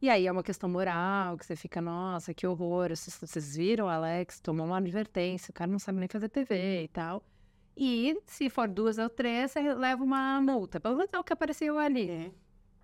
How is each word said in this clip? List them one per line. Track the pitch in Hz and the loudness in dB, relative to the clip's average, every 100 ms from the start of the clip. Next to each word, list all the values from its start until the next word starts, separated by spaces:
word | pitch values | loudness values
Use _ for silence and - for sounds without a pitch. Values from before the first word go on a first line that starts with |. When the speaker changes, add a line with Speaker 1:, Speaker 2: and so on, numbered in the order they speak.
Speaker 1:
e | 269 | 6
aí | 214 185 | 6 6
é | |
uma | 185 | 2
questão | 180 185 185 | -2 -2 0
moral, | 180 190 170 185 196 180 170 | 0 0 0 0 0 0 -4
que | - | -8
você | 160 | -8
fica, | - 175 | -6 -4
"Nossa, | 170 170 185 175 170 | -4 -4 -4 -4 -6
que | 160 185 | -4 -2
horror, | 175 175 175 175 | -2 0 0 0
vocês, | 160 - - | -2 -8 -12
vocês | 165 160 147 147 | -8 -6 -4 0
viram, | 180 226 196 | 2 2 2
Alex? | 160 160 170 175 - | 0 0 -2 -4 -6
Tomou | - 160 160 | -2 -2 0
uma | 185 | 0
advertência, | 185 196 214 190 180 180 - | 0 -2 -2 -2 -2 -2 -8
o | |
cara | - 170 | -6 -2
não | 196 | -2
sabe | - 190 | -2 -2
nem | 180 | -2
fazer | 214 208 | -2 -2
T | 277 | 0
V | 262 196 190 185 | 0 0 0 -2
e | 156 | -4
tal." | - 165 190 - - - _ - - | -4 -4 -6 -10 -20 -20 _ -12 -2
E | 269 240 262 349 - | 0 2 2 0 -4
se | - 269 | -2 -2
for | - 226 | 2 0
duas | 185 220 220 | 2 2 2
ou | 226 | -2
três, | 233 240 233 269 | 0 0 0 0
você | 302 285 | 0 0
leva | 254 254 254 | 2 2 2
uma | 262 269 269 277 | 2 2 2 4
multa, | 269 254 185 170 | 4 2 0 -2
pelo | 214 262 | 0 2
menos | 392 | 0
é | 359 | 0
o | |
que | - | -2
apareceu | 339 311 302 302 302 | 0 0 0 0 2
ali. | 294 254 180 | 2 2 0
Speaker 2:
Uhum. | 165 170 - _ - - - | -2 -6 -12 _ -20 -20 -20